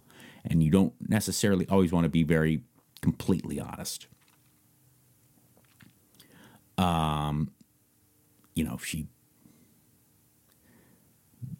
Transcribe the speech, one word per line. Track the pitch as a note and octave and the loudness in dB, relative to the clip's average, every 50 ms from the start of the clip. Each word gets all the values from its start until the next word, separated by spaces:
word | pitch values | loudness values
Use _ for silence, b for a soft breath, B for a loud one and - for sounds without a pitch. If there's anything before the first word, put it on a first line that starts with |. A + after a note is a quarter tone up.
| b b b b b b b b b | b b b b b b b b b
And | - - E2 D#2+ | -2 0 2 4
you | D2+ | 4
don't | E2+ F#2+ G2 - - - - - | 6 4 4 4 0 -6 -4 0
necessarily | G#2+ G#2+ - - F2+ - - G#2 G2 F2+ F2 - | 0 0 0 -2 -4 0 0 2 2 2 0 2
always | F#2+ G2 F#2 E2 F2+ | 2 4 4 4 4
wanna | F2 E2 D#2 | 2 2 2
be | C#2+ E2+ D#2+ | 2 2 2
very | D2 E2+ D#2+ D#2+ D#2+ D#2+ C#2+ - _ _ _ _ _ - - | 2 2 2 2 2 0 -2 -4 _ _ _ _ _ -14 -6
completely | - - - - - - F#2+ - - - D2 - | -2 -2 -2 -2 0 -2 -2 -2 -2 -6 -10 -10
honest. | - - - - - - - - - - - _ _ _ _ _ _ _ _ _ _ _ _ _ _ _ _ _ _ _ _ _ _ _ _ _ _ _ _ _ _ _ _ _ - - _ _ _ _ _ b b b b b b b b b b _ _ - | -10 -12 -12 -12 -12 -10 -12 -12 -14 -20 -20 _ _ _ _ _ _ _ _ _ _ _ _ _ _ _ _ _ _ _ _ _ _ _ _ _ _ _ _ _ _ _ _ _ -20 -20 _ _ _ _ _ b b b b b b b b b b _ _ 0
Um, | F#2 F2+ E2+ D#2+ D#2 D#2 D2+ D2+ D2 D2+ D2+ D2 D#2 - - _ - _ _ _ _ _ _ _ _ _ _ _ _ _ _ _ _ _ - | 0 2 2 2 2 0 0 0 -2 -2 -2 -2 -2 -4 -6 _ -20 _ _ _ _ _ _ _ _ _ _ _ _ _ _ _ _ _ -6
you | - D#2 | -6 -6
know, | - B1+ B1+ | -6 -6 -8
she, | - - - D#2 D2 - _ _ _ _ _ _ _ - _ _ _ _ _ _ _ _ _ _ _ _ _ _ _ _ _ _ _ _ _ _ b b b b b b b b b b b _ _ _ _ - - - - - | -10 -10 -8 -8 -10 -10 _ _ _ _ _ _ _ -20 _ _ _ _ _ _ _ _ _ _ _ _ _ _ _ _ _ _ _ _ _ _ b b b b b b b b b b b _ _ _ _ -18 -16 -16 -16 -16